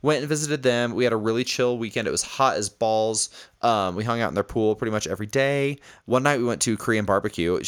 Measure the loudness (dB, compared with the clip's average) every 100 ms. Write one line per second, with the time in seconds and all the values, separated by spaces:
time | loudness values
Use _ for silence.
0 | 0 0 0 -2 -2 0 2 2 0 2
1 | 2 2 0 0 0 0 0 0 -4 -4
2 | -2 -2 -4 2 2 2 -4 -2 0 2
3 | 0 0 -4 -8 -20 _ 0 2 0 -2
4 | -4 -2 -2 -2 -2 0 0 0 -2 -2
5 | -4 -6 -4 0 0 0 -2 -4 -12 -16
6 | -2 0 2 2 0 0 0 -2 0 0
7 | 2 2 0 -2 0 0